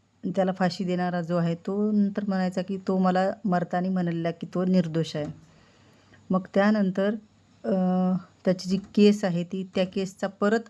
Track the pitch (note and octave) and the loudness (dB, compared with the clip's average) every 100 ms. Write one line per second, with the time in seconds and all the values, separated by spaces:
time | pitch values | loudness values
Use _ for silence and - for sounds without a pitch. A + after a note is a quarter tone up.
0 | _ _ F#3+ F3+ F#3 F#3 F3+ - F3+ F3+ | _ _ -4 0 0 2 0 0 -4 -2
1 | F3+ F3 E3 F3 E3 E3+ - G3+ G#3+ G#3+ | -2 -4 -2 0 0 -2 -4 -2 0 2
2 | G3+ G3+ G3+ F#3+ F#3 F#3 F3+ F#3+ F#3+ F#3+ | 2 0 -2 0 0 -2 -6 -6 -2 2
3 | F#3 F#3 F#3+ - G3+ F3 E3+ F3+ F#3 F#3 | 2 2 0 -2 0 0 0 -2 -2 -2
4 | E3+ E3 E3 E3 E3+ F3+ F#3 F#3 E3 D#3+ | -2 -2 -4 -4 -6 -2 2 2 2 -2
5 | D#3 D#3 D3+ - - - _ _ _ _ | -4 -4 -8 -10 -20 -20 _ _ _ _
6 | _ - - F#3 F#3 G3 G3+ G#3+ F#3+ F#3 | _ -14 -2 -2 0 2 2 2 0 0
7 | G3 A3 - _ _ _ A#3 F#3+ F#3 F#3 | -2 -4 -10 _ _ _ -2 0 2 2
8 | F#3 F#3 - _ F#3+ F#3 F3+ G3 - - | 0 0 -6 _ -2 -2 -2 -4 0 4
9 | G#3 G#3 F#3+ E3+ F3 F#3+ F#3+ - F#3 G3 | 6 6 0 -2 -4 -8 -6 -2 -2 -4
10 | F#3+ - G3 - G#3 A3+ | -6 -6 -8 -2 0 0